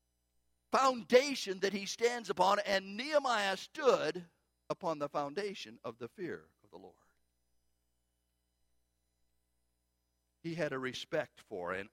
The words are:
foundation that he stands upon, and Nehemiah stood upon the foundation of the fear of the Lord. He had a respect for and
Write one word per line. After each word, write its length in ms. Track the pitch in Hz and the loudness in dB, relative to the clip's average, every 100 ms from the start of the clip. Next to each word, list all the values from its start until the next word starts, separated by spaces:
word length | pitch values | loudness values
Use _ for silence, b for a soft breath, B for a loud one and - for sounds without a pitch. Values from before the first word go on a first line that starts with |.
| _ _ _ _ _ _ _ | _ _ _ _ _ _ _
foundation 920 | 220 262 247 185 247 285 262 208 190 | 2 4 2 6 6 6 -2 -4 -2
that 100 | 190 | -2
he 140 | 196 196 | -2 -4
stands 440 | - 233 240 190 | 0 0 0 -2
upon, 300 | 196 185 202 | 2 4 4
and 380 | 196 196 190 202 | 2 0 -2 -8
Nehemiah 580 | 285 294 269 226 196 190 | 0 0 2 0 0 -2
stood 760 | - 320 269 175 147 175 170 _ _ _ - | -6 0 4 4 2 -4 -8 _ _ _ -8
upon 300 | 151 180 151 | -6 -4 -2
the 80 | 143 | -2
foundation 720 | 151 143 147 202 190 110 117 120 | -2 -4 -4 -6 -6 -12 -12 -12
of 120 | 117 | -10
the 100 | 120 | -12
fear 400 | - 170 87 78 _ | -8 -8 -8 -12 _
of 80 | 104 | -20
the 80 | 85 | -20
Lord. 160 | 92 - _ _ _ _ _ _ _ _ _ _ _ _ _ _ _ _ _ _ _ _ _ _ _ _ _ _ _ _ _ _ _ _ _ _ | -20 -20 _ _ _ _ _ _ _ _ _ _ _ _ _ _ _ _ _ _ _ _ _ _ _ _ _ _ _ _ _ _ _ _ _ _
He 120 | 165 165 | -8 -4
had 180 | 151 | -4
a 60 | 131 | -2
respect 600 | 127 117 - 156 123 - | -6 -6 -4 -4 -4 -8
for 320 | - 101 87 | -10 -6 -4
and 180 | 92 104 | -4 -6